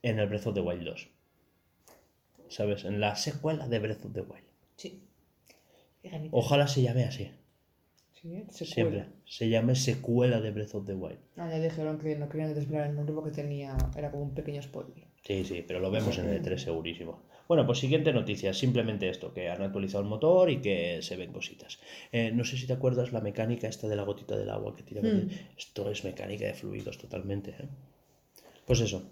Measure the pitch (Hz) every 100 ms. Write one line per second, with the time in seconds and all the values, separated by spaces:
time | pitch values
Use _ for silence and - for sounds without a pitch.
0 | 120 107 101 104 117 98 85 87 82 -
1 | - _ _ _ _ _ _ _ _ -
2 | _ _ _ _ - - 104 101 90 104
3 | 104 104 - 135 156 156 135 117 107 101
4 | 101 101 - - _ _ _ _ 175 -
5 | - _ _ _ _ - _ _ _ _
6 | 185 165 156 123 120 143 143 - 123 123
7 | 113 - 95 - _ _ _ _ _ _
8 | _ _ 165 175 214 - 156 - 110 101
9 | - - - - 113 113 117 127 - 107
10 | - 120 123 113 110 104 107 107 98 95
11 | 87 - _ - 170 160 160 160 156 151
12 | 156 147 147 151 156 151 139 151 147 147
13 | 147 156 156 147 147 143 139 165 - -
14 | 147 147 143 135 151 143 135 135 127 -
15 | - _ - 98 92 87 82 90 95 107
16 | 104 92 87 - 90 92 - 82 82 85
17 | 85 - - - _ 123 127 120 135 156
18 | 156 123 98 104 95 95 127 120 110 104
19 | 95 90 87 90 90 90 98 98 95 101
20 | 101 107 156 185 180 131 113 92 85 85
21 | 80 92 85 - - - - - - -
22 | - 120 113 117 120 131 - 127 127 123
23 | 120 113 107 101 113 120 110 104 110 104
24 | 101 101 - 107 101 104 104 - - 104
25 | 220 208 - - - - - - 101 104
26 | 98 - 101 101 104 - 101 - - -
27 | - 92 95 101 98 - 139 - - _
28 | _ _ _ - - - - 120 110 95
29 | -